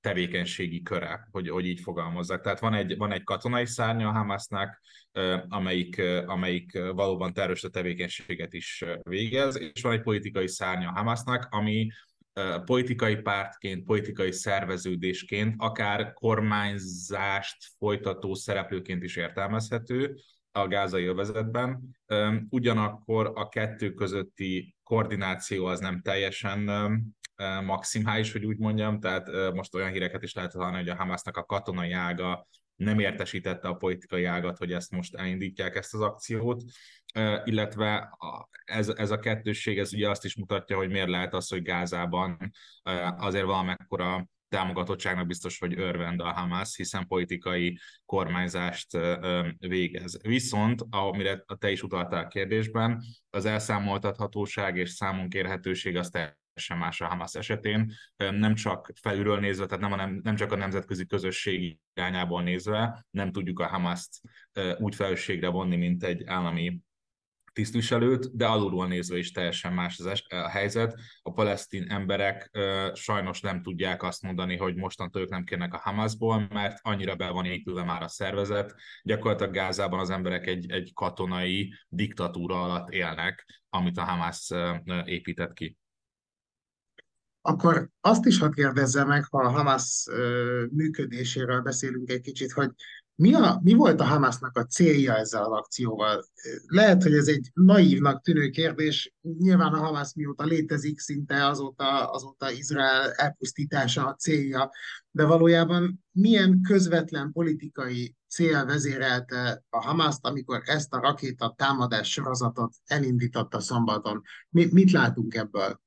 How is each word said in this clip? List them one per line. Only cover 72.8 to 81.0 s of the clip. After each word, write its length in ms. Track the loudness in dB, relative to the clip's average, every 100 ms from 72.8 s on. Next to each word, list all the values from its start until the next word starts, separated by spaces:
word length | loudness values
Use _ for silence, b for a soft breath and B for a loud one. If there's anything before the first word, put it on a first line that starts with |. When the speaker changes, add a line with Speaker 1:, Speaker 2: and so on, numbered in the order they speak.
| -4
Speaker 1:
sajnos 460 | -6 -2 -2 -2 -6
nem 220 | -6 -6
tudják 400 | -6 -4 -4 -2
azt 200 | -6 -6
mondani, 340 | -8 -4 -4 -2
hogy 180 | -4
mostantól 480 | -4 -6 -8 -8 -6
ők 60 | -6
nem 160 | -6
kérnek 300 | -6 -6 -6
a 40 | -6
Hamasból, 680 | -4 -2 -2 0 2 2 0
mert 280 | -2 -4 -4
annyira 320 | -4 -2 -4
be 160 | -4 -4
van 140 | -2
épülve 380 | -4 -4 -6 -6
már 200 | -4 -4
a 60 | -6
szervezet. 640 | -6 -4 -2 0 -2 -2 -8 B B
Gyakorlatilag 500 | -2 0 2 0 0
Gázában 460 | 0 -2 0 0 0
az 120 | -2
emberek 360 | -2 -2 -4 -4
egy, 240 | -6 -4
egy 220 | -6 -6
katonai 800 | -4